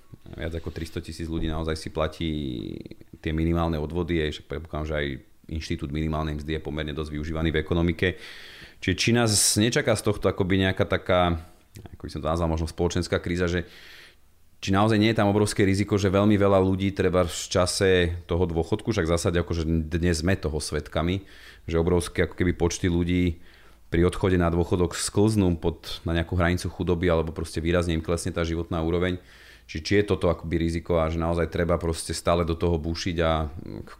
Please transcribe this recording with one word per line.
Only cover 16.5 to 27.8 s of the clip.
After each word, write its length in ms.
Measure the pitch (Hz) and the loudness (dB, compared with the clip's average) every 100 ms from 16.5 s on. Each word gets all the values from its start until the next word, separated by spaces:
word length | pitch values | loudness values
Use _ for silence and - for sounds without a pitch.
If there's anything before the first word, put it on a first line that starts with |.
| 98 | 6
ľudí 320 | 95 95 98 | 4 2 0
treba 320 | 95 92 90 | 0 2 2
v 80 | 87 | 2
čase 880 | - - 95 90 - 95 92 87 85 - | -2 -2 2 2 2 4 4 4 -2 -2
toho 160 | 85 | 0
dôchodku, 480 | 90 82 80 - - | 0 0 0 -2 -2
však 160 | 104 80 | 0 2
v 60 | 85 | 2
zásade 240 | 101 87 | 2 0
akože 480 | 85 85 80 82 78 | 0 -2 0 0 0
dnes 320 | 82 87 80 | 0 0 0
sme 160 | 85 95 | 0 0
toho 240 | 76 76 | -2 -4
svedkami, 640 | - 76 - 82 82 95 - - - - | -4 -6 -4 -2 -2 -2 -6 -20 -20 -18
že 160 | - 82 | -4 0
obrovské 480 | 85 87 85 - 82 | 2 2 0 -2 -2
ako 80 | - | 0
keby 160 | 90 | 0
počty 400 | 85 87 - 95 | 2 0 0 0
ľudí 480 | 85 87 90 90 82 - - - - - | 0 2 2 2 -2 -12 -20 -20 -20 -4
pri 160 | 85 | 2
odchode 320 | 87 - 98 | 2 2 2
na 160 | 90 85 | 4 4
dôchodok 480 | 85 85 92 85 - | 2 0 2 0 -2
sklznú 560 | - 104 107 107 92 85 | -4 2 2 4 2 2
pod, 400 | 87 76 - - | -2 -4 -10 -10
na 80 | 85 | -2
nejakú 240 | 82 80 | -2 0
hranicu 320 | 90 85 87 90 | 0 2 0 -4
chudoby 400 | - 90 87 87 | -4 -2 2 2
alebo 240 | 82 80 | 2 0
proste 320 | 78 82 - | -4 -8 -4
výrazne 320 | 80 87 | 0 0